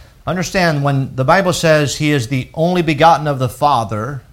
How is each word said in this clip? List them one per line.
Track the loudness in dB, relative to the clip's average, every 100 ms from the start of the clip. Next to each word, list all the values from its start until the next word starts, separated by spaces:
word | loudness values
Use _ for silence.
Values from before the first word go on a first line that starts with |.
| -20 _ -8
Understand, | -6 -4 0 0 0
when | 0 0 -2 -2
the |
Bible | 2 2 2
says | 0 2 2 0 -2
he | 0
is | 0 -2
the | -4 -6
only | -4 -2 0
begotten | 0 4 4 4 0
of | -2
the | -4
Father, | 0 0 0 -2 -6 -6 -10 -16